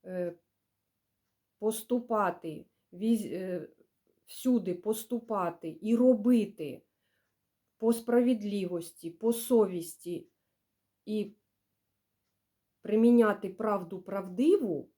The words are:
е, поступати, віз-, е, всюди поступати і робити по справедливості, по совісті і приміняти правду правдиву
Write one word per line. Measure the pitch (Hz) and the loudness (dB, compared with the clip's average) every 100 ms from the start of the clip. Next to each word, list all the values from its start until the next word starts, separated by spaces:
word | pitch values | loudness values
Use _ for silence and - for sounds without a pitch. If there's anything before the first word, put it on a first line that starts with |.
е, | 180 185 175 175 _ _ _ _ _ _ _ _ _ _ _ _ | -8 -6 -6 -8 _ _ _ _ _ _ _ _ _ _ _ _
поступати, | 214 226 - 247 240 220 190 175 165 156 - _ _ | -4 -4 -4 -4 -2 0 0 -2 -10 -12 -16 _ _
віз-, | 175 220 226 - | -6 0 0 0
е, | 180 185 180 151 _ _ _ _ _ _ | -8 -6 -8 -10 _ _ _ _ _ _
всюди | - 254 247 190 | -6 0 0 0
поступати | 175 208 220 - 240 233 208 175 170 165 156 | -6 -4 -6 -4 -8 -4 -4 -4 -4 -12 -8
і | 214 233 | -2 4
робити | 254 233 208 247 208 - 147 - _ _ _ _ _ _ _ _ _ _ | 6 4 4 2 2 -6 -10 -10 _ _ _ _ _ _ _ _ _ _
по | 226 | 0
справедливості, | 226 - 240 240 233 202 202 180 175 170 - 165 | 0 2 2 4 0 -2 -4 -4 -6 -8 -14 -14
по | 165 226 | -4 -2
совісті | 233 - 240 202 180 165 - 175 175 - _ _ _ _ _ _ _ - | -2 2 2 4 0 -8 -12 -10 -10 -12 _ _ _ _ _ _ _ -8
і | 214 - - _ _ _ _ _ _ _ _ _ _ _ _ _ _ | -6 -6 -10 _ _ _ _ _ _ _ _ _ _ _ _ _ _
приміняти | - 214 233 240 214 202 190 | -2 4 6 8 6 2 -6
правду | 185 220 202 170 190 | -6 -4 -4 -4 -12
правдиву | 185 196 190 180 285 392 233 151 - | -10 -10 -10 0 4 4 2 -6 -8